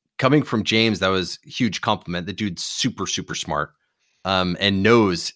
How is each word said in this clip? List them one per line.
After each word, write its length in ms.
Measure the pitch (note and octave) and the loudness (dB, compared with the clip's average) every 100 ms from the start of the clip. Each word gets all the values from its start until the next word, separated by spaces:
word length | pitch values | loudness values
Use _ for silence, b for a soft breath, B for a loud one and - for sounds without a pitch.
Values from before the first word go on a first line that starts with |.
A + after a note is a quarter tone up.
| _ - | _ -2
coming 240 | C3 D3+ | 2 2
from 220 | - A2+ | 2 -2
James, 340 | F#2 A2 A2+ G2 | 0 2 2 2
that 80 | F#2+ | 0
was 300 | F#2+ F2+ - - | 0 -2 -8 -12
a 40 | |
huge 300 | - A#2 E2+ | -4 -2 -2
compliment. 460 | - G#2 - F2 F2 | -2 -2 -4 -8 -6
The 60 | |
dude's 320 | F2+ G#2+ E2 | -6 -6 -4
super, 420 | - - B2+ - F#2+ | -6 -4 -4 -4 -6
super 280 | - D#2 | -6 -6
smart, 380 | - - D2+ C#2+ _ _ _ _ _ | -8 -4 -4 -4 _ _ _ _ _
um, 320 | F#2 F#2+ F2+ F2 | -2 0 0 0
and 220 | G2+ G2 | 0 2
knows 500 | G2+ A#2 G#2 E2+ - | 6 6 6 2 -4